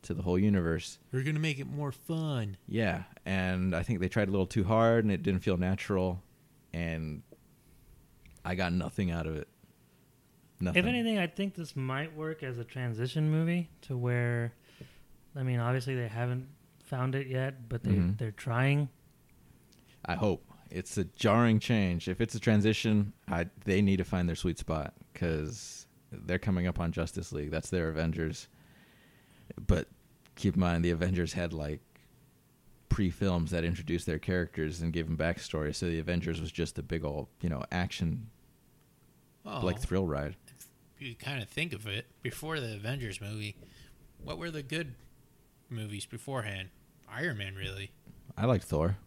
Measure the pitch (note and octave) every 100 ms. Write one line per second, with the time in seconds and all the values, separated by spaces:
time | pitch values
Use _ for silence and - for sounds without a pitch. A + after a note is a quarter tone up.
0 | - E2+ F2 F#2 G#2 G2 E2 E2 - -
1 | - B2+ C3+ D#3 D#3+ C3+ C3 C#3+ D3 -
2 | - D#3+ D#3 C3 G#2 G2 - A2 G#2+ F2
3 | F2+ - - F#2+ F#2 F#2 F#2 E2 - G2+
4 | F#2 - G2+ G2 F#2 A2 F#2+ A2 A2+ A#2
5 | G#2+ F#2+ F2+ F#2 G#2 F2+ F2+ F#2+ - G2
6 | F#2 F2+ - _ _ _ _ E2 E2+ D#2+
7 | D#2 D2 - - _ _ - - - -
8 | - - - - - F#2 F2+ F2+ - -
9 | F#2 E2 D#2+ D#2 - _ - _ _ _
10 | _ _ _ _ _ _ F2+ F3+ G#3+ B3
11 | A3+ G#3+ F3 - G3 F3+ D#3 C#3 C3 C3+
12 | D#3+ D#3 D#3 D#3 C3+ A#2+ A#2 C3 B2 A2
13 | B2+ D#3 D#3 D#3 E3 F3 E3 - - B2+
14 | B2 A#2+ A#2+ A#2+ A#2 - - - - -
15 | - - - C#3 B2+ B2 A#2 C3 B2 B2+
16 | A#2 A#2 B2 B2+ C3 - - _ - C3
17 | C3 C3+ C3 B2+ C3 C3+ A2+ A#2 - G2
18 | F2 G#2 A2+ G2+ - A#2 C3+ D3 C#3+ -
19 | - _ _ - - - _ - - -
20 | - F2 G#2+ D#2+ - - - F#2 - -
21 | E2+ - A2+ A2 A#2 G#2+ - A2+ F#2+ F2
22 | F#2 F#2 A#2 A2 - G#2 G#2+ G#2+ A2+ G#2+
23 | G#2 - - F2 E2+ - - F#2+ G2 F#2+
24 | F2+ F#2 F2 E2 F#2 D#2+ - D#2 C#2+ -
25 | - - F2 D#2 D2+ A2 - - - _
26 | _ - E2+ F#2 A2 F#2 F2+ F2 E2+ E2
27 | E2 - E2+ D2+ D2+ D#2 - F#2 D#2+ D#2
28 | E2 D#2 D#2+ - - - - - - -
29 | - - _ - - - - F2 - -
30 | _ _ - - G2+ F2+ F2 E2+ E2+ E2
31 | F2+ F#2 E2 F#2 F2 D#2+ D2+ D2+ _ -
32 | _ _ _ _ _ _ - - _ -
33 | F#2 - G2 F2 D#2+ F2 E2+ E2+ E2 E2+
34 | - D#2 - F2+ E2+ - D#2 E2+ E2 E2
35 | D#2+ D#2+ E2 E2+ - D#2+ D2+ D2 F2 E2
36 | D#2+ F2 E2+ E2 E2+ - E2 - D#2 E2
37 | D2+ D2 - _ E2+ C#2+ - F2+ F#2 -
38 | E2 B2 A2 - - _ _ _ _ _
39 | _ _ _ _ - C3+ G2 F2 - A2
40 | F2+ C#2+ D2 F#2 - - - _ - -
41 | C3+ A#2 C3+ C#3 G#2 - E3 A#2 A2 G2+
42 | - _ A#2+ - D3+ D#3+ A#2 G#2+ A2 C#3
43 | A#2 F#2 G2+ G#2+ G#2 - - - - -
44 | - - - - E3+ D#3 C3 D#3 D3+ A#2
45 | - - - _ _ _ _ A#2 G#2+ G#2
46 | - A2+ - C3 G#2+ G2 F#2+ - - _
47 | - A2+ E3+ A2 G2 G2 F#2+ F#2+ G2 -
48 | - - - - A#2 G#2+ - D2+ E2+ G2